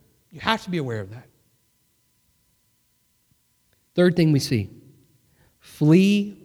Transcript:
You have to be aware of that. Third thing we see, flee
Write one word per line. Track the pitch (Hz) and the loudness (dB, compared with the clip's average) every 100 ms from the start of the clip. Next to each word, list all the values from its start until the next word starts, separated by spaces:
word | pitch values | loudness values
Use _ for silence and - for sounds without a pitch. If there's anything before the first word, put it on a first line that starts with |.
| _ _ _ | _ _ _
You | 160 | -8
have | 208 220 | -6 -4
to | - | -6
be | 175 | -8
aware | 131 110 | -6 -8
of | 95 | -10
that. | 113 - _ _ _ _ _ _ _ _ _ _ _ _ _ _ _ _ _ _ _ _ _ _ _ _ _ _ | -16 -20 _ _ _ _ _ _ _ _ _ _ _ _ _ _ _ _ _ _ _ _ _ _ _ _ _ _
Third | - 180 175 | 0 2 4
thing | 160 | 2
we | 143 | 2
see, | - 120 95 - - _ _ _ _ _ _ _ | 0 -4 -4 -12 -20 _ _ _ _ _ _ _
flee | - - 151 165 196 208 202 - | -16 -2 4 4 4 0 -4 -10